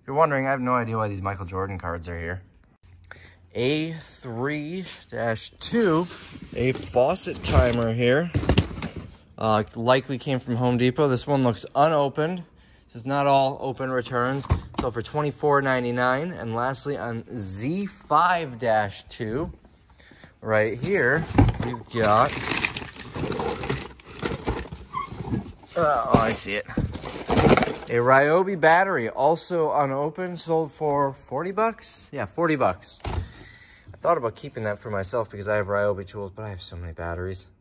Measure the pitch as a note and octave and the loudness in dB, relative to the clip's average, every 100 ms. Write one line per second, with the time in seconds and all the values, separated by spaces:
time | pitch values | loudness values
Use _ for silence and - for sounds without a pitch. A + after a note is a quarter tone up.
0 | - C#3 D#3+ C#3 C3+ C3+ B2 B2 A2+ A2+ | -2 2 4 4 0 0 2 0 0 -2
1 | G#2+ G2 F#2+ G2 F2+ F#2 G2 F#2 F2 E2+ | -2 -2 -6 -6 -8 -6 -6 -6 -6 -8
2 | E2+ E2+ E2+ F#2 - _ _ _ - - | -8 -8 -6 -8 -12 _ _ _ -20 -20
3 | - - - - _ G#2+ B2+ D3+ D#3+ D#3+ | -20 -20 -20 -20 _ -2 0 0 -4 -8
4 | - - C3 A2+ C3 D3+ D3 F3+ F3 - | -14 -16 -10 -6 -4 -4 -6 -8 -10 -14
5 | - A#2 A#2 A2+ - - - A#3 G#3 D#3+ | -12 -4 -2 -4 -8 -10 -2 2 4 2
6 | F3 - - - - - B2+ B2 - B2 | 0 -10 -16 -16 -12 -2 -2 -2 0 4
7 | C3+ F#3 F3+ C#3 - D#3+ B2 A#2+ A#2 A#2 | 4 2 -4 -6 2 4 4 2 0 2
8 | A#2+ C3+ E3+ - - - - - - - | 4 4 2 0 2 2 2 -8 -8 -10
9 | - - _ - A2 G#2+ G#2+ A#2 A#2 C3 | -16 -20 _ -4 2 2 0 -2 4 4
10 | B2+ C3 - B2+ B2 A#2+ B2 B2 B2+ B2 | 2 -6 -2 -2 -2 0 2 4 2 4
11 | D3 B2 - C#3 B2+ G#2+ - C3+ D3+ D3+ | 2 2 2 2 2 0 -2 2 4 4
12 | C#3 D3 D#3 F3+ E3+ - _ - _ A#2+ | 2 0 -2 -4 -10 -20 _ -20 _ -12
13 | A#2+ C#3 C#3+ C#3 C3+ C#3 C3 B2 C3 B2+ | -4 0 4 4 4 0 -6 -6 -2 -2
14 | A#2+ B2+ B2 C#3 - - - - C3 A#2 | -2 0 0 -2 0 -2 -2 -6 -4 -4
15 | G#2+ D3+ D3 C#3 D3+ C#3+ C3+ B2+ B2 B2 | -4 -2 -4 0 2 4 4 0 0 0
16 | B2 C3 F3 E3+ A2+ A2+ B2 C3 C#3+ C#3 | 2 0 -2 -8 -6 -2 -2 -4 -6 -6
17 | A#2 A#2 - B2 F#2+ G2 B2 F#3 G3+ - | -4 -8 -8 -10 -8 -6 -4 -4 -6 -10
18 | - D3+ F3 F3 D3+ A#2 A#2+ G#2+ G#2 - | 2 4 6 2 -2 -4 2 2 0 -6
19 | - - A2 A#2+ F3+ - - _ _ _ | -16 -8 -4 -4 -6 -10 -20 _ _ _
20 | - - - _ A2 G#2+ A2 A#2 C3+ G3 | -20 -20 -20 _ 0 2 2 0 0 2
21 | B2 D3+ D#3+ - A#2 - A#2+ A#2+ - A#2 | 4 2 2 4 4 4 -6 -8 -6 2
22 | G#2+ G#2+ C#3+ C3+ - - - - - - | 4 6 4 0 -2 -2 -2 -4 -12 -14
23 | - - - - - - - - - - | -12 -6 -4 -4 -4 -4 -4 -6 -6 -16
24 | - - - - - - - - - C6+ | -18 -8 -6 -4 -4 -6 -8 -14 -10 -10
25 | C6+ - - - - - - F3 D#3 C3 | -10 -12 -6 -6 -6 -18 -8 0 2 2
26 | A#2+ A#2+ A2+ A2 G2 G2+ - - - - | 4 4 4 0 -4 -6 -6 -4 -4 -6
27 | - - - - - - - - - A#2+ | -12 -12 0 4 6 6 4 -2 -2 2
28 | B2 C3+ D3 E3+ F#3+ F#3+ D#3+ E3+ G3 D#3+ | 6 6 6 4 2 4 6 8 4 0
29 | A2+ - C#3+ E3 - F3 D3+ C#3 C#3 C3+ | -2 2 2 2 0 0 2 2 2 0
30 | D3 D#3+ F3+ E3+ D#3+ D#3+ D#3 - D3+ C#3+ | -4 -4 -8 -8 -2 0 -2 -4 0 2
31 | C#3 C3 - B2+ F3 G3 A3+ A3 - - | 0 -4 -8 -6 -4 -2 -2 -2 -14 -16
32 | - C#3 G#2 - E3 D3 G#2 F#2 - - | -12 -8 -8 -2 0 2 2 0 -12 -10
33 | - - - - - - - - - - | -6 -6 -8 -14 -20 -20 -20 -20 -20 -4
34 | D#3 E3 A#2 - C#3+ B2+ G#2+ G#2 A#2 G2+ | 0 0 0 -6 -12 -6 -6 -6 -4 -4
35 | F#2+ B2 G#2+ G2+ G2+ G#2 F#2+ G2+ G#2 G2 | -2 -2 -4 -8 -2 -2 0 0 0 -2
36 | F#2+ G#2+ G2 F#2+ G#2+ F#2 - F2 E2+ D#2 | -6 -10 -10 -10 -12 -12 -12 -10 -12 -8
37 | E2+ E2+ F2+ F#2+ - _ | -8 -6 -8 -10 -14 _